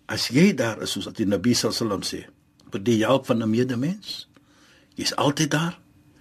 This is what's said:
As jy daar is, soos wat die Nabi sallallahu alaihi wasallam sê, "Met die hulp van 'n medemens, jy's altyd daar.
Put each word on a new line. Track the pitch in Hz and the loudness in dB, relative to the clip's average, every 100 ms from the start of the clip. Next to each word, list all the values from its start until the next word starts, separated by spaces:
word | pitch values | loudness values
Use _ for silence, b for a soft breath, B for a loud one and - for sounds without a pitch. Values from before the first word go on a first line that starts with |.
| - | -8
As | - - | -6 0
jy | 127 202 131 | 6 6 4
daar | 117 107 | -2 -2
is, | - | -6
soos | 104 - | -6 -6
wat | - | -2
die | 98 | 0
Nabi | 98 117 | 0 2
sallallahu | 117 113 - | 2 0 -2
alaihi | 113 92 | -2 -4
wasallam | - 87 - | -6 -8 -14
sê, | _ _ _ - | _ _ _ -12
"Met | 101 110 | -4 2
die | 110 110 | 2 4
hulp | 135 131 | 2 2
van | 117 | -2
'n | 110 | 2
medemens, | 113 127 117 151 208 - - - - b b b b b - | 2 0 0 -4 -4 -10 -14 -16 -20 b b b b b -8
jy's | - - | -4 0
altyd | 139 143 160 | 0 0 0
daar. | 151 170 - _ _ _ b | 0 -2 -6 _ _ _ b